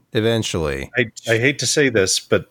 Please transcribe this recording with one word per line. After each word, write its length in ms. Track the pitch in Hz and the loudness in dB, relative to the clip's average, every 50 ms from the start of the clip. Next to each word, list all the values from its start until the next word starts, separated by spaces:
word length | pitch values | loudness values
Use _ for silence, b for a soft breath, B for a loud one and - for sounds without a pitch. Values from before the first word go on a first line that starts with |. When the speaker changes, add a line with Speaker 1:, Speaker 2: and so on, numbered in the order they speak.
| _ _ | _ _
Speaker 1:
eventually. 760 | - 117 107 117 117 - - - - 90 80 73 67 67 67 - - | -2 0 2 2 2 0 -2 -2 -4 -2 -2 -2 -2 -4 -6 -4 -2
Speaker 2:
I, 100 | 123 123 110 - - - - | -2 -2 -2 -6 -8 -2 0
I 100 | 117 110 | 0 2
hate 200 | 120 139 147 - | 2 0 0 0
to 80 | 131 | -2
say 220 | 120 - 156 143 131 | -2 0 2 2 2
this, 320 | 113 107 95 95 - - | 2 2 2 2 0 -4
but 280 | - - 110 95 - - | 0 0 0 0 0 -6